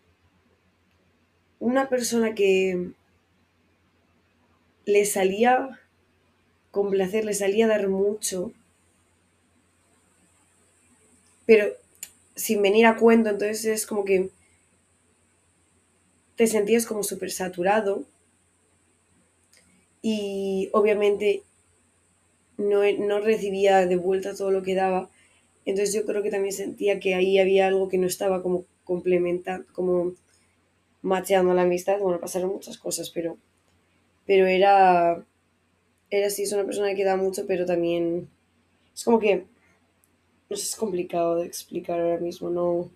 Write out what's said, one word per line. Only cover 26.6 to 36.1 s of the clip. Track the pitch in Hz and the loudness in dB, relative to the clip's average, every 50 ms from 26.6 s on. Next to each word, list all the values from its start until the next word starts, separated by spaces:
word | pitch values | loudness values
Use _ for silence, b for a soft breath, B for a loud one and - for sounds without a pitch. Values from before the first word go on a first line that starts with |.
| 196 196 - - 196 202 196 185 | -8 -10 -8 -4 -2 -2 -2 0
que | - 190 185 | -2 -2 0
ahí | 185 185 190 196 190 | 0 2 2 4 4
había | 190 190 196 190 190 190 | 4 4 4 4 4 2
algo | 190 190 190 190 | 2 0 0 -2
que | 190 185 | 0 0
no | 185 180 | 0 -2
estaba | 180 - 202 196 185 185 | -2 -2 -2 -2 -2 -2
como | 180 180 180 180 180 - _ _ _ | -2 -2 -4 -4 -4 -10 _ _ _
complementa-, | - 180 175 175 185 180 175 180 175 175 180 180 190 185 185 - - _ | -6 -6 -4 0 0 0 2 2 0 -2 -4 -6 -8 -8 -10 -10 -12 _
como | - 185 180 180 180 175 180 180 - _ _ _ _ _ _ _ _ _ _ _ _ _ _ _ _ | -6 -2 -2 0 0 -2 -4 -6 -10 _ _ _ _ _ _ _ _ _ _ _ _ _ _ _ _
macheando | - 185 185 185 185 - 196 185 185 185 180 | -4 -4 -2 -2 0 0 2 2 4 4 2
la | 180 180 | 2 2
amistad. | 180 180 175 180 - 196 202 | 2 0 0 -2 -2 -2 0
Bueno, | 202 185 175 170 | 0 -2 -2 -2
pasaron | 175 180 - 185 180 185 | -4 -6 -6 -4 -4 -4
muchas | 196 - - - 233 - | -6 -8 -10 -14 -18 -14
cosas, | - 180 170 - 165 - | -10 -8 -8 -8 -10 -10
pero, | - 175 165 165 165 - _ _ _ _ _ _ _ _ _ _ _ _ _ _ _ _ _ | -8 -8 -8 -8 -10 -12 _ _ _ _ _ _ _ _ _ _ _ _ _ _ _ _ _
pero | - 196 190 185 185 | 2 4 4 6 6
era, | 185 185 196 196 202 196 190 185 180 175 170 170 170 175 - _ _ _ _ _ _ _ _ _ _ _ _ _ _ _ _ | 4 6 6 6 8 8 8 6 6 6 4 2 0 -2 -6 _ _ _ _ _ _ _ _ _ _ _ _ _ _ _ _
era | _ | _